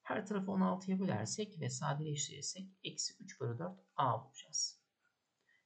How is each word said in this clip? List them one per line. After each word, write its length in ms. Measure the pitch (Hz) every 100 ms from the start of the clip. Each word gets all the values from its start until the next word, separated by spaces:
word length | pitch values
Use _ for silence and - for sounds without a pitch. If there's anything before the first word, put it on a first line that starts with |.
Her 240 | - 220 196
tarafı 260 | 208 190
on 100 | 190
altıya 380 | 185 185 190 190
bölersek 600 | 190 107 113 - 208 160
ve 100 | 127
sadeleştirirsek 1000 | 127 147 147 156 147 - 156 - 190 190 -
eksi 300 | - - - -
üç 160 | - -
bölü 200 | 120 117
dört 200 | 175 - - -
a 300 | 131 110 -
bulacağız. 560 | - - - - - _ _ _ _ _ _ _ _